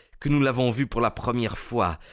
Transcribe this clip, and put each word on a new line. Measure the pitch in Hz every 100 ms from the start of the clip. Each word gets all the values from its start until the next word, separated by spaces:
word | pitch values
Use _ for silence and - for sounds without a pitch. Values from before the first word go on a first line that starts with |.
| _ -
que | 139
nous | 143
l'avons | 135 123 123
vue | 113 135
pour | 117
la | 117
première | - 123 120 110 110
fois, | - 117 90 82 -